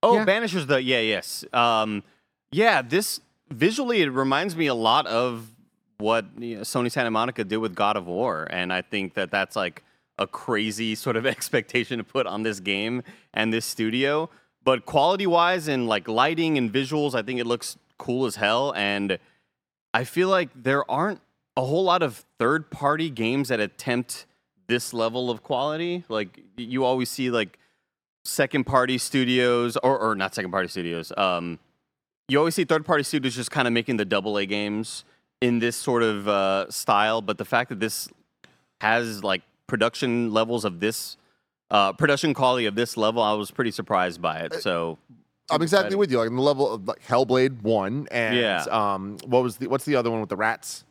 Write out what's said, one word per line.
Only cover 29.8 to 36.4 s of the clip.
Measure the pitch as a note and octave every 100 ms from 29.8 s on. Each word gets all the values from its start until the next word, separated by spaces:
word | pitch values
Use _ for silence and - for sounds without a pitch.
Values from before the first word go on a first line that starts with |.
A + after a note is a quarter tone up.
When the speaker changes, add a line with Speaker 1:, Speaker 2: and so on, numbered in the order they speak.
| B2+ C3+
Speaker 1:
or | A2
not | G#2 F#2+
second-party | - F#2 F#2+ F2+
studios, | F#2+ E2+ E2+ D#2+ -
um, | F#2+ F2 F2 E2 _ _ _ _ _ _ -
you | C3+
always | E3
see | D#3+
third-party | E3+ D#3+ D#3 D#3+
studios | C#3 D3+ C3 A#2+
just | A#2+
kinda | D3+ B2
making | A#2 A2+ A#2
the |
double | G2+ G2+ G2 G#2
A |
games | G2+ G#2 G#2 G#2 A2 - - _ _ _
in | B2+ A#2+
this | A#2 A#2
sort | - A#2+
of, | A2+ G#2 G2+
uh, | G2+